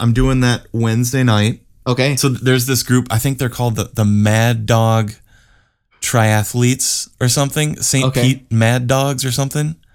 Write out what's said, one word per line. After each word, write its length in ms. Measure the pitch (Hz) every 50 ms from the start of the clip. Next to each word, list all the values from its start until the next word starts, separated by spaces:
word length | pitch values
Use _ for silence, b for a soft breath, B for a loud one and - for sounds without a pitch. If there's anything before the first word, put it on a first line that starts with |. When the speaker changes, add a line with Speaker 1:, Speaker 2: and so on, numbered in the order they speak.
Speaker 1:
I'm 100 | - 117 113
doing 260 | 123 127 131 131 131
that 240 | 123 123 120 - - - -
Wednesday 500 | 113 113 113 110 117 123 120 127 135 131
night. 380 | 123 110 104 104 107 107 - _ _ _ _ - 127
Speaker 2:
Okay. 280 | 123 123 127 143 143 127
Speaker 1:
So 120 | - 139
th-, 100 | 127 120
there's 240 | - 127 131 131 120 127
this 160 | 135 117 -
group. 240 | - 123 127 123 123
I 60 | - 110
think 180 | - 143 139 131
they're 120 | 139 120
called 260 | 123 - 123 120 110 107
the, 80 | 107 - -
the 100 | - 107
Mad 600 | 104 104 104 104 107 107 110 113 120 120 110 107
Dog 480 | 110 120 113 113 113 113 113 110 101 104 - - b b b b b b b b b b b b _ _ -
Triathletes 1080 | - - - 117 110 110 107 107 104 - - 123 123 123 131 127 - - - - - - _ -
or 60 | 127 123
something. 480 | 117 147 139 139 - 156 151 151 - -
Saint 240 | - - - 135 131
Speaker 2:
Okay. 160 | 131 131 127
Speaker 1:
Pete 300 | 123 127 143 139 - -
Mad 360 | 113 110 113 113 120 127 123 120
Dogs 380 | 135 135 139 143 143 131 135
or 60 | 135
something. 440 | 123 143 139 139 - 151 151 156 160 - _ _